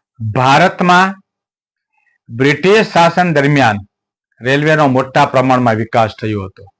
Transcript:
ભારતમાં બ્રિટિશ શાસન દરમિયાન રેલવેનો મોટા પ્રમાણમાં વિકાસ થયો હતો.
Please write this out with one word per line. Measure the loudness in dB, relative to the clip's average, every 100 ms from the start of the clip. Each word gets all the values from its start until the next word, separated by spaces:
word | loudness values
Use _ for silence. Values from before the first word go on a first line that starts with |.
| _ -12 -6 -2
ભારતમાં | 2 2 2 0 0 2 0 -6 _ _ _ _ _ _ _ _ _ _ -12
બ્રિટિશ | -2 0 0 2 2 2
શાસન | 2 2 2 0
દરમિયાન | 0 0 2 0 -2 -10 _ _ _ _ -10
રેલવેનો | -4 -2 0 0 0
મોટા | 0 -2 0 0
પ્રમાણમાં | 0 0 0 0 -2
વિકાસ | -2 -2 -2 -4
થયો | -8 -8 -10
હતો. | -16 -20 _